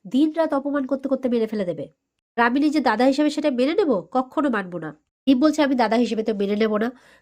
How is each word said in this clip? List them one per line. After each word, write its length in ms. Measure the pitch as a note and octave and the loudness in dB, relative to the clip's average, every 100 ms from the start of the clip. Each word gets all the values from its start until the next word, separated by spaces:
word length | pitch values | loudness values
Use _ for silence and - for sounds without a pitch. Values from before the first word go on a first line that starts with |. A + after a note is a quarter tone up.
| F#3 | -4
দিন 200 | B3+ D#4 | 0 0
রাত 180 | D#4+ D#4+ | 0 -2
অপমান 300 | C#4 C#4 C#4+ C4 | -2 -2 -4 -4
করতে 220 | C4+ C4+ | -4 -4
করতে 180 | C4 B3+ | -4 0
মেরে 180 | A#3+ A3 | -2 -2
ফেলে 180 | G#3+ F3 | -4 -6
দেবে। 200 | D3+ - _ _ _ _ - | -6 -12 _ _ _ _ 0
আর 40 | |
আমি 160 | A#3 C4 | 2 2
নিজে 200 | D4+ D4+ | 2 2
দাদা 260 | B3 G#3+ C4 | 0 2 2
হিসেবে 240 | C4+ D4+ | 4 0
সেটা 200 | D4 D4 | 0 -2
মেনে 240 | A#3+ C4+ | 0 0
নেব? 180 | E4+ E4+ G3+ - | 0 0 -2 -2
কখনো 380 | B3+ B3+ D#4+ C#4+ | -4 -2 -2 -2
মানব 280 | A3 F3+ F3 | -2 -4 -10
না।" 120 | D#3 - _ _ - | -10 -14 _ _ 0
দীপ 100 | B3+ | 4
বলছে, 220 | D#4 D4+ | 4 2
"আমি 140 | C#4 B3+ | 0 2
দাদা 200 | G#3+ A#3 | 2 2
হিসেবে 280 | A3 A3 | 0 -2
তো 100 | A3 | -2
মেনে 220 | G3+ G3 G#3 | -2 -2 0
নেব 180 | A3 G#3+ | 0 0
না।" 120 | A#3 - _ _ | -2 -6 _ _